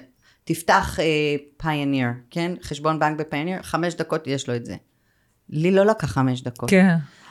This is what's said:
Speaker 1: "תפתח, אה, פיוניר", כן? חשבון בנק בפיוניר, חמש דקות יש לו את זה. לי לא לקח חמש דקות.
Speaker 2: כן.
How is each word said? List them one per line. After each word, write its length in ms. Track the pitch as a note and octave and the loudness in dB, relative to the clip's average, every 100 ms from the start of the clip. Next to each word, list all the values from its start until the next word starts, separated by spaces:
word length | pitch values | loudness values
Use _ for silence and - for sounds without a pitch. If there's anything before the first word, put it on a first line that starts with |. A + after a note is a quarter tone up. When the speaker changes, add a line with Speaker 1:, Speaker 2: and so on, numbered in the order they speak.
| - _ _ _ | -8 _ _ _
Speaker 1:
"תפתח, 560 | - E3 - F#3+ - - | -6 -2 2 2 2 -2
אה, 60 | D#3+ D3+ D3+ D3 - - | 0 2 0 -2 -6 -8
פיוניר", 500 | D#3+ D3 C#3 C3+ A#2+ B2 - | -4 -2 0 0 -2 -4 -8
כן? 220 | E3+ E3+ F3 | -6 -4 -6
חשבון 360 | - C#3+ D#3 D#3 | -10 -4 -2 0
בנק 200 | D3+ D#3 | 0 -2
בפיוניר, 420 | D#3 D3 E3 F#3 | -4 -4 -4 -6
חמש 320 | - D#3+ F3 | -6 -4 -2
דקות 340 | E3 D#3+ D#3 C3+ | -4 -4 -4 -4
יש 220 | C#3 - | -6 -4
לו 60 | A#2+ | -6
את 100 | B2+ | -6
זה. 100 | - _ _ _ _ _ _ - | -14 _ _ _ _ _ _ -8
לי 220 | D3+ E3+ | -2 2
לא 140 | F#3+ G3+ | 4 4
לקח 220 | A3 C#3 | 2 0
חמש 340 | C#3 C3 B2+ | 0 0 0
דקות. 280 | B2+ - A#2+ | -6 -6 2
Speaker 2:
כן. 260 | F#3 F#3+ E3 C#3 - - | 6 6 4 0 -12 -16